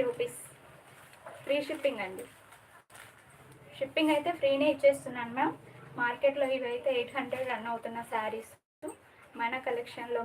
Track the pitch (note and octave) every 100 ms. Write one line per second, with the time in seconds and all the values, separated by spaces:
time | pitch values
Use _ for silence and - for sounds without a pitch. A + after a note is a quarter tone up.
0 | B3 - A#4+ - - - - - - -
1 | - - - - - C#4+ C4+ B3+ C#4 A#3
2 | F#3+ F#3+ - - - - - - - -
3 | - - - - - - - - C4+ -
4 | D#4 D4+ D#4+ F4 C#4 C4+ D4+ C#4+ C#4 C#4
5 | - B3 A#3+ B3 E4+ - - - - -
6 | A#3+ A#3+ C#4 C#4+ C4 C4 B3+ A#3+ C4+ B3+
7 | A#3+ C#4 B3+ B3+ C4 A3+ A3+ A#3 A#3 A#3
8 | A#3 A3+ G#3+ A3 A3 - _ _ D#4 -
9 | - - - A#3 A#3 C4 C4 A#3+ A#3+ -
10 | A#3+ A#3+